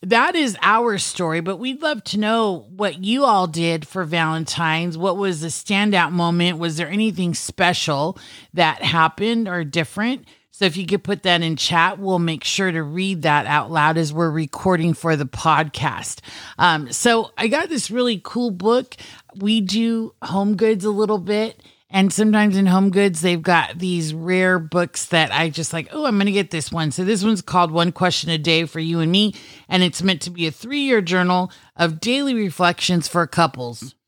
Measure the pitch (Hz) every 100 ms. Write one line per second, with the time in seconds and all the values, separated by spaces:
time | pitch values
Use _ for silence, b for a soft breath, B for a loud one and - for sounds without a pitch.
0 | 185 226 285 359 285 190 175 220 240 202
1 | - - 175 160 170 190 247 269 311 294
2 | - 202 214 226 220 175 104 185 202 151
3 | 190 247 277 208 180 160 165 165 151 190
4 | 170 165 160 160 156 - 165 156 175 160
5 | 190 185 196 170 165 - - 196 208 196
6 | 165 175 170 170 175 165 170 156 165 202
7 | 220 175 180 170 - - 180 180 - 143
8 | 156 190 B B B 156 160 - - 165
9 | 160 - 208 233 220 180 156 165 160 -
10 | 220 247 - b b - 190 165 180 196
11 | - 202 185 175 170 156 - 175 170 196
12 | 196 185 170 156 - - 190 165 151 160
13 | 190 190 156 147 110 147 139 160 151 165
14 | 156 151 165 151 156 - 190 180 170 160
15 | 165 156 139 - 165 151 156 - 151 92
16 | - - B B B B 170 156 139 120
17 | 240 226 220 - 220 277 349 311 - 226
18 | 247 208 - 233 240 185 190 240 254 -
19 | B B B - 202 220 190 202 226 226
20 | 226 _ - 190 202 208 220 220 202 202
21 | 214 208 175 208 220 - b b b 190
22 | 190 - 214 214 214 190 196 180 196 185
23 | 202 165 180 175 160 180 143 117 185 175
24 | 160 160 165 185 185 185 160 175 175 -
25 | - 170 147 117 165 156 160 165 147 302
26 | 302 208 196 196 180 165 - 165 156 139
27 | 185 220 202 214 - 180 175 156 170 -
28 | 180 170 147 165 156 160 165 165 160 170
29 | 160 185 214 - B B B 185 180 -
30 | 190 175 - 175 165 - 226 285 277 240
31 | 175 185 180 180 180 B B - 170 160
32 | 220 262 285 240 202 - 175 175 - 180
33 | - 180 165 - 165 - 123 117 131 -